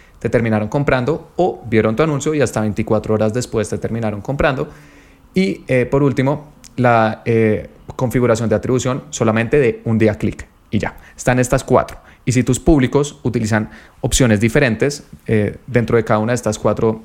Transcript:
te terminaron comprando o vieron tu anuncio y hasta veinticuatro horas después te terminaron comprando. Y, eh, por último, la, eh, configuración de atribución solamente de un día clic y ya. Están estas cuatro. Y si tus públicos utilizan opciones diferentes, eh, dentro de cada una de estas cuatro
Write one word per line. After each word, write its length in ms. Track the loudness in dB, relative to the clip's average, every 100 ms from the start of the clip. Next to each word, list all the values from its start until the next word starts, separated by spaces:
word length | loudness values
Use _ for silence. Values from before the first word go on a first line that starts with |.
| -20 -10
te 100 | -2
terminaron 400 | 0 0 0 -2
comprando 640 | -2 0 0 0 -4 -6 -2
o 260 | -2 -2 -2
vieron 300 | 2 2 2
tu 60 |
anuncio 320 | 0 0 -2
y 60 | 0
hasta 200 | 0 0
veinticuatro 540 | -2 -2 -2 -2 0
horas 180 | 0 0
después 360 | -2 -4 -4 -4
te 100 | -6
terminaron 420 | -6 -6 -6 -6
comprando. 480 | -6 -2 -2 -2 -6 -12 -20 -20 -20 _ -6
Y, 320 | -2 -2 -4 -2
eh, 200 | 0 2
por 160 | 2
último, 500 | 2 0 -2 -2 -8 -20 -12 0
la, 460 | 2 4 2 0
eh, 460 | 0 2 2 0 -6 -18 -14 -6
configuración 520 | -2 2 2 2 0
de 60 |
atribución 500 | 0 0 -2 -2 -6 -6
solamente 480 | -2 0 0 2 2
de 240 | 2 0
un 140 | -2 2
día 180 | 2 2
clic 300 | -4 -6 -14 _ _
y 80 | -4
ya. 200 | -4 -8 -20 -4
Están 220 | 0 2
estas 260 | 2 0
cuatro. 340 | 2 0 0 -8 -20 -10
Y 80 | -2
si 100 | 0
tus 160 | 2 0
públicos 580 | 2 2 2 0 -2 -6
utilizan 480 | -6 -4 0 -2 -2 -10 -20 -8
opciones 400 | -2 2 4 2
diferentes, 640 | 2 2 2 0 -2 -4 -14 -12 -2
eh, 300 | 0 0 -6 -4
dentro 300 | -2 2 0
de 80 |
cada 160 | 2 0
una 120 | 0
de 40 | -2
estas 220 | -2 -2
cuatro 440 | -2 0 0 -2